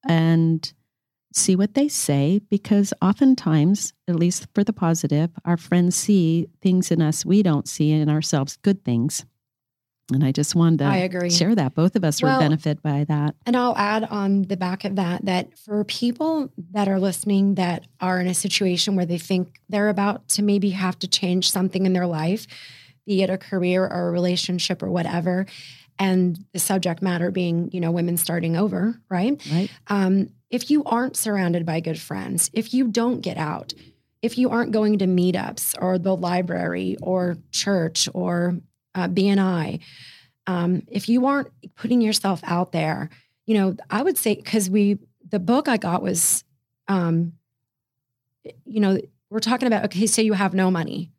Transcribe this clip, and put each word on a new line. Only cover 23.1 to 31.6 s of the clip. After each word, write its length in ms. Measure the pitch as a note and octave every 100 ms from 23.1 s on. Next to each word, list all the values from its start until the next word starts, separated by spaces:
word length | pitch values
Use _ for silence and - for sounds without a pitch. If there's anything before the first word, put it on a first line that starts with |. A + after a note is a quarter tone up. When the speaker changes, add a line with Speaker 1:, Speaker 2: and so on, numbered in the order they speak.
| F#3+
Speaker 2:
it 80 | F#3
a 80 | F#3+
career 460 | - F#3+ F3+ F#3
or 240 | F#3 F3 F3
a 20 |
relationship 720 | F3 F3+ F3+ - F3+ - F3+
or 80 | -
whatever, 560 | F3 E3 F3 E3+ F3+ F#3+ - - - _ -
and 480 | G3 F#3 F3+ E3 -
the 60 | F#3
subject 440 | - F#3+ F3+ E3
matter 280 | F#3+ F3 F3
being, 400 | F#3 F3 E3+ F3
you 60 | F3+
know, 120 | E3
women 240 | E3+ F3 F3
starting 400 | - E3+ E3 E3
over, 420 | G#3 F3+ G#3 A#3 _
right? 320 | F3+ G#3+ C#4+ C#3+
Speaker 1:
Right. 180 | D#3+ G3+ - -
Speaker 2:
Um, 440 | G3+ F#3+ G3 - _ _
if 220 | B3+ -
you 100 | D4+
aren't 320 | - A#3 B3+ -
surrounded 480 | A3 G3+ F3+ F3